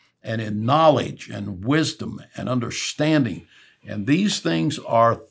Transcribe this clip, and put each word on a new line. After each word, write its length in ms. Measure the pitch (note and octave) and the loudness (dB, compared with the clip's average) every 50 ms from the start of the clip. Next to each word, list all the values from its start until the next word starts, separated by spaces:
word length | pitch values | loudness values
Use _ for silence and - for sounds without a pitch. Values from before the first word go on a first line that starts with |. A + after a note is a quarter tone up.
| _ _ _ _ | _ _ _ _
and 180 | - - A2+ A2+ | -8 -6 -6 -4
in 240 | A2 G#2+ G#2 G#2 A2 | -4 -4 -4 -2 0
knowledge 640 | B2 C#3+ D#3+ D#3+ D#3 C#3 A2+ - - - - - - | 2 4 6 6 6 6 4 0 -4 -8 -10 -12 -12
and 360 | A2+ G#2+ G2+ G2+ F#2 F2 G2+ | -10 -8 -8 -8 -10 -6 -2
wisdom 560 | B2 D3 D#3+ D3+ - - - G#2 - - - - - _ | 0 2 2 2 0 -4 -6 -10 -10 -10 -12 -16 -16 _
and 120 | - G2 A2+ | -8 -4 -2
understanding. 960 | C3 B2 A2+ A2+ - - - - - - D3+ D#3 D#3 D3+ B2+ G#2+ E2+ - - _ _ - - _ _ _ _ | -2 -2 -2 -4 -6 -8 -8 -8 -4 -2 0 2 4 4 2 0 -2 -8 -12 _ _ -20 -20 _ _ _ _
And 200 | G#2 G#2 G#2+ G2 | -10 -8 -4 0
these 340 | A#2+ D3+ F3+ G#3 G3+ - - | 0 2 2 2 0 -2 -2
things 380 | - E3 E3 D#3+ D#3+ D3+ - - | -2 -2 -2 0 0 -2 -2 -4
are 420 | - - - A2+ A#2 A#2 A2 - - - | -4 0 4 4 6 4 4 0 -6 -14